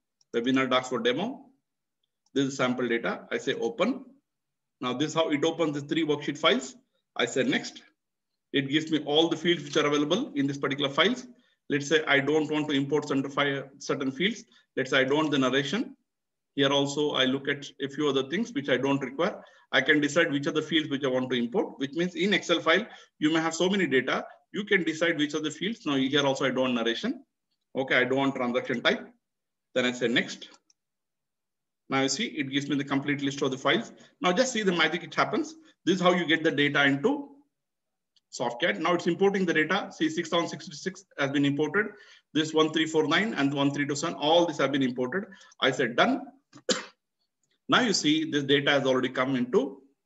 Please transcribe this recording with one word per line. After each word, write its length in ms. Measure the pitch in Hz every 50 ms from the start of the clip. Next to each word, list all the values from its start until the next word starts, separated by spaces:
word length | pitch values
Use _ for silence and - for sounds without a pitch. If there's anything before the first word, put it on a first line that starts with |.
| _ _ _ _ _ _ -
webinar 360 | 120 117 131 131 135 131 120
docs 180 | 127 127 127
for 120 | - 131 117
demo. 480 | 113 123 127 160 202 247 285 - - - _ _ _ _ _ _ _ _ _ _ _ _ _ _ _ _ -
This 120 | 131 139
is 100 | 131 -
sample 320 | - 127 123 120 123 123
data. 400 | 113 117 117 - - - - - -
I 100 | 123 117
say 160 | - 139 -
open. 500 | - 113 117 - - 190 240 285 - - - - _ _ _ _ _ _ _ _ _ _ _ _ -
Now 140 | - 127 120
this 160 | 127 151 151
is 40 | 156
how 160 | 160 160 151
it 120 | 151 139 160
opens 300 | 165 165 165 165 151 143
the 80 | 143
three 240 | 139 - 156 160 160
worksheet 320 | 147 147 143 - 160 143
files. 380 | - - 165 214 254 - - - - _ _ _ _ _ _ -
I 80 | - 123
say 180 | 117 - 139 117
next. 380 | 120 214 233 - - - - - _ _ _ _ _ _ _ _ _ _ _ _ _ -
It 160 | 143 139 135
gives 200 | 143 156 147 -
me 80 | 156 143 -
all 220 | 151 147 160 170
the 100 | 170 160
fields 260 | 156 - 175 175 151 147
which 140 | 143 -
are 80 | 170 147
available 460 | 147 147 147 147 151 180 233 285 - -
in 120 | 143 139
this 100 | 139 139
particular 320 | - 147 135 135 139 143 135
files. 360 | - 156 170 214 247 - - - - _ _ _ _ _ _ -
Let's 180 | 139 143 143
say 160 | 143 160 151 -
I 140 | - 139 139
don't 300 | 135 143 156 160 151 143
want 200 | 151 151 147 143
to 40 | 143
import 360 | 139 139 139 151 147 - -
certain 200 | 139 135 135 139
fi-, 340 | - 147 139 143 139 139 135 - - -
certain 320 | - - 139 135 139 135
fields. 320 | 131 143 175 214 233 - - _ _ _ _ _ -
Let's 140 | 127 127 -
say 80 | 147 135
I 40 | 131
don't 260 | 131 143 151 156 147
the 80 | 143
narration. 580 | 135 131 127 127 139 139 - 190 226 - - - _ _ _ _ _ _ _ _ _ _ _ -
Here 120 | 143 139
also 440 | 139 143 139 139 139 143 151 147 147
I 120 | 127 131 131
look 240 | 127 131 139 -
at 180 | 151 135 139 - - - -
a 60 | 143
few 220 | 135 - 151 147 143
other 140 | 131 135 131 131
things 220 | 160 208 233 -
which 160 | - 143 139
I 80 | 143 131
don't 260 | 120 131 139 139 135
require. 400 | 139 120 135 156 170 208 214 - - - - - _ -
I 80 | 135 135
can 220 | 131 156 151 151
decide 320 | 147 139 143 175 160 - 143
which 140 | 139 143
are 40 | 165
the 100 | 151 156
fields 280 | 147 - 165 156 151 139
which 160 | 139 131 143
I 20 |
want 220 | 131 127 127 127 123
to 80 | 127
import, 420 | 120 120 117 - 208 - - - -
which 140 | 139 139 143
means 220 | 165 175 180 -
in 180 | 160 180 214 190
Excel 260 | 160 - - 165 156
file, 260 | - 160 170 190 233 - - - - _ _ -
you 120 | 147 156
may 80 | 165 160
have 160 | 160 165 160
so 140 | - 175 185
many 180 | 208 196 180
data. 380 | 139 131 131 120 147 160 220 - - - - _ _
You 140 | - 185 214
can 180 | - 202 190 165
decide 340 | 160 151 - 175 170 160
which 160 | 147 147 147 151
are 60 | 156
the 100 | 151 151
fields. 360 | 147 - 170 208 233 - -
Now 100 | 151 139
here 300 | 135 131 135 143 147 139
also 180 | 135 131 - 143
I 40 | 127
don't 260 | 120 127 131 127 123
narration. 480 | 117 110 117 - - - 240 311 - - _ _ _ _ _ _ _ _ _ -
Okay, 220 | 127 135 156 151
I 80 | 127 123
don't 140 | 127 131
want 180 | 139 139 135 135
transaction 460 | 127 123 120 120 127 - - 123 120
type. 260 | - 165 233 - - - - _ _ _ _ _ _ _ _ _ _ _ -
Then 100 | 127 123
I 80 | 123 123
say 160 | - 127 113
next. 400 | 120 175 196 - - - - - - - _ _ _ _ _ _ _ _ _ _ _ _ _ _ _ _ _ _ _ _ _ _ _ _ _ -
Now 120 | 135 135
you 80 | 135 135
see, 160 | - - -
it 260 | - - 151 139 131
gives 160 | 135 139 139
me 80 | 147 147
the 80 | 139 143
complete 380 | - 139 135 139 143 143 139
list 200 | 139 139 139 - 151
of 80 | 131
the 60 | 131
files. 360 | - - 143 156 220 - - - - - - _ -
Now 140 | 170 180 180
just 180 | 247 254 247
see 120 | - 220 208
the 100 | 190 175
magic, 320 | 165 156 156 165 175 160
it 100 | 143 -
happens. 400 | 165 139 139 - - 302 - - - - - _ _ -
This 100 | 156 190
is 60 | 180
how 100 | 175 180
you 140 | 175 180 165
get 160 | 143 160 156 156
the 80 | 165
data 320 | 143 139 143 143 147 143 143
into 460 | 139 139 139 - 240 294 302 - - - - _ _ _ _ _ _ _ _ _ _ _ _ _ _ _ _ _ _ -
Softcat. 420 | - 127 120 - - 170 190 202 180
Now 140 | 160 175 175
it's 140 | 170 -
importing 380 | 185 170 - 190 202 196 196 190
the 80 | 165 156
data. 360 | 156 156 156 190 208 - -
See, 180 | - - 160 151
six 200 | - 175 165 -
thousand 200 | 175 170 165 -
sixty-six 540 | - - - - - - - 185 185 - - _ -
has 140 | - 139 135
been 120 | 139 147 143
imported. 440 | 139 143 143 156 143 143 202 214 - - - - - - - _ _ -
This 200 | 151 156 151 -
one 180 | 170 - 151
three 140 | 151 160 160
four 200 | 156 160 156 147
nine 260 | 139 165 175 208 226 -
and 200 | 143 139 139 147
one 200 | 139 139 143 139
three 120 | 143 139
two 100 | 135 143
seven, 200 | 139 165 170 -
all 300 | - 143 151 165 175 170
these 120 | 165 147
have 140 | 156 143 135
been 120 | 143 139 135
imported. 420 | 123 123 123 127 127 180 196 208 - - - - - _ -
I 100 | - 135
said 240 | 135 147 131 113 120
done. 280 | 151 175 233 269 254 - - - _ _ _ - - _ -
<coughs> 60 | - - - - _ _ _ _ _ _ _ _ _ _ _ _ _ _ _ -
Now 100 | 156 208
you 140 | 254 220 180
see 360 | - - 151 156 160 156 139
this 140 | 135 147 139
data 260 | 143 147 143 143 151
has 140 | 143 139 127
already 220 | 131 131 127 127
come 300 | 127 - 131 127 135 135
into, 440 | 123 123 123 123 220 269 202 - - - _ _ _ _